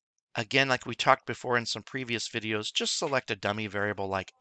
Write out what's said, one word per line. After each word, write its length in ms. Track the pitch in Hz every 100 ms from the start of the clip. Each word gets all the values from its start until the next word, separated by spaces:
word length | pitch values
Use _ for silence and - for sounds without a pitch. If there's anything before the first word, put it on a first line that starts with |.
| _ _ _
again, 340 | - 107 135 135
like 180 | 123 127
we 80 |
talked 320 | 117 135 135 -
before 300 | 117 127 120
in 100 | 113
some 160 | 113
previous 460 | - 131 123 113 -
videos, 440 | 117 110 107 107
just 260 | - 233 -
select 320 | 165 131 -
a 60 | 104
dummy 300 | 101 107 107
variable 420 | 101 104 104 98
like 240 | 95 92 -